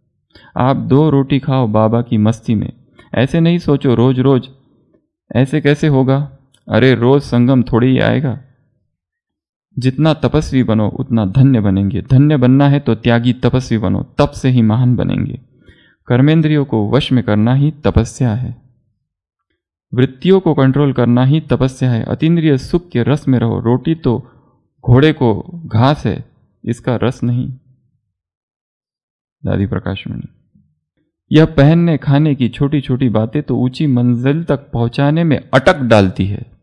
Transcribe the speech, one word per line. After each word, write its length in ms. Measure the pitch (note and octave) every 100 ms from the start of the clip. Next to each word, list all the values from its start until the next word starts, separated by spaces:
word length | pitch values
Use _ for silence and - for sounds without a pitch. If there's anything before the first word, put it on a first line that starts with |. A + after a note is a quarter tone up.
| _ _ _ - - F2+
आप 200 | B2 C#3
दो 340 | A2+ C3 D#3
रोटी 280 | C#3 C3+ C#3
खाओ 300 | - C3 A#2+
बाबा 340 | A2 A2 A#2
की 160 | A#2+ A2+
मस्ती 360 | G#2+ A2+ -
में। 180 | A2 - - _ _ -
ऐसे 260 | - B2+ E3+
नहीं 180 | E3 F3
सोचो 360 | D#3+ C#3+ C#3
रोज-रोज, 540 | A#2 B2 C3 C3 C3 - - _ _ _ _ _ _ - -
"ऐसे 240 | C3+ D3+
कैसे 260 | C#3+ D3 D#3
होगा?" 520 | C3+ C3 C3+ D3 - _ _ -
अरे, 260 | G#2+ C3
रोज 280 | A#2 A#2+ C#3+
संगम 400 | C#3+ A#2+ A#2+ C3
थोड़ी 240 | A#2 A2+ B2+
ही 120 | B2+
आएगा। 420 | G#2+ A#2 C#3+ G#2+ - _ _ _ _ _ _ _ _ _ _ _ _ -
जितना 360 | B2+ C3 D#3
तपस्वी 480 | D3+ B2 D3+ - C3
बनो, 260 | A#2 A2 G#2
उतना 380 | - - A#2 G2
धन्य 340 | G#2+ C3 B2
बनेंगे। 420 | G#2 F#2+ G2 G2
धन्य 340 | - C3 D3 D3+
बनना 320 | B2 C3 C#3+
है 120 | C#3+
तो 140 | C#3+
त्यागी 380 | A2 A#2+ A#2 B2
तपस्वी 460 | A#2+ A#2+ B2+ B2 A2+
बनो, 240 | G#2 G2
तप 280 | - - C#3+
से 180 | - C3+
ही 140 | B2+
महान 340 | A2 A2 B2+ B2
बनेंगे। 440 | - - - - _ _ _ _ _ _ -
कर्मेंद्रियों 580 | B2 C#3+ D#3+ D#3 D3+
को 260 | C#3 A2+ G#2
वश 220 | A#2+ -
में 120 | B2+
करना 300 | G#2+ G#2 A2
ही 160 | C3 C#3+
तपस्या 640 | D3 G2+ F#2 A2+ - B2+
है, 280 | G#2+ B2 - _ _ _ _ _ _ _ _ _ _ _ _ -
वृत्तियों 460 | A#2+ B2+ - E3+ F#3+
को 140 | F3
control 380 | D3 C3 C3+ D3
करना 320 | C3 A#2+ A#2+
ही 160 | C3 D#3
तपस्या 500 | D#3+ A#2+ B2+ C3 C3
है। 140 | A2+
अतीन्द्रिय 540 | - B2 D#3+ E3+ D#3 C3+
सुख 300 | - F3 -
के 140 | A#2+
रस 260 | A#2 C#3+ -
में 100 | B2
रहो। 220 | A2+ G2
रोटी 340 | A2+ B2 B2
तो 340 | D#3+ C3+ A2+ - _ _ _ _ _ -
घोड़े 260 | A#2+ D3+
को 480 | D3 A#2+ G#2+ - - G#2
घास 400 | A2 B2+ D3+ A#2
है, 180 | D#2+ - _ _ _
इसका 320 | - A#2 - A#2
रस 260 | A2 -
नहीं। 260 | A#2+ A#2+ B2 B2+ _ _ _ _ _ _ _ _ _ _ _ _ _ _ _ _ _ _
दादी 220 | - F#2+ G2+
प्रकाशमणि, 600 | - - G2 - - - _ _ _ _ _ _ _ _ _ -
यह 120 | D#3
पहनने 540 | D#3+ D#3+ C#3 E3 E3+ D3
खाने 360 | - C#3 D#3
की 140 | C3+ A#2+
छोटी-छोटी 600 | - C#3+ D3 - B2 C3
बातें 340 | G#2+ A2 D3
तो 140 | D3 A#2+
ऊंची 300 | B2 B2+ D#3
मंजिल 580 | B2 A#2+ A#2+ C3 D3+
तक 120 | E3+ C#3
पहुंचाने 680 | - A#2+ A#2 A#2 C#3+ D#3
में 260 | E3+ C3+ -
अटक 240 | C3+ D#3+ E3+
डालती 480 | B2 A2 F#2+ - F#2+
है। 200 | G2+ - _